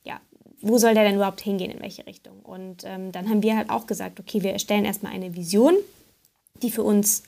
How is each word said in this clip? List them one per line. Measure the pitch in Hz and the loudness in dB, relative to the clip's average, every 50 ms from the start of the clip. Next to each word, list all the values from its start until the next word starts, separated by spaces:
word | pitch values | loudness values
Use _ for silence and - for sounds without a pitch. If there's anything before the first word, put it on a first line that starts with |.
ja, | _ - - - - _ _ _ - - - - | _ -16 -16 -16 -18 _ _ _ -20 -20 -20 -6
wo | - 208 233 | 0 2 4
soll | 240 226 233 220 | 6 6 6 6
der | 214 214 | 6 6
denn | 208 196 | 4 4
überhaupt | 202 202 196 190 - | 2 0 0 -2 -6
hingehen, | - 214 202 185 185 202 | -6 -4 -4 -4 -4 -6
in | - - | -8 -10
welche | - 196 - - - | -12 -14 -14 -16 -18
Richtung? | - 190 - _ - 190 196 | -20 -20 -20 _ -20 -20 -20
Und, | 202 - 185 185 190 185 185 180 - | -20 -18 -16 -16 -16 -16 -16 -16 -14
ähm, | 190 190 185 190 190 | -12 -10 -10 -10 -10
dann | 180 185 185 214 | -10 -6 -2 0
haben | 220 214 196 | 0 2 2
wir | 220 220 | 2 2
halt | 220 214 220 | 0 0 -2
auch | 220 226 - | -4 -4 -4
gesagt, | - 208 - 190 185 - - | -6 -6 -6 -6 -10 -12 -16
okay, | 185 - - 214 | -12 -6 -4 -2
wir | 185 196 | -2 -2
erstellen | - - - - 208 208 202 | -4 -4 -2 0 0 0 0
erstmal | 202 196 - - - | 0 -4 -6 -8 -10
eine | - 190 185 185 170 | -8 -8 -10 -10 -10
Vision, | 180 175 165 190 208 240 311 359 403 392 - _ _ _ _ _ _ _ _ _ _ _ _ _ _ | -10 -6 0 4 6 6 6 6 4 2 -2 _ _ _ _ _ _ _ _ _ _ _ _ _ _
die | - 233 | -6 -4
für | 220 226 | -2 -2
uns | 214 214 208 208 202 202 - - - | 0 2 2 2 2 2 0 -2 -6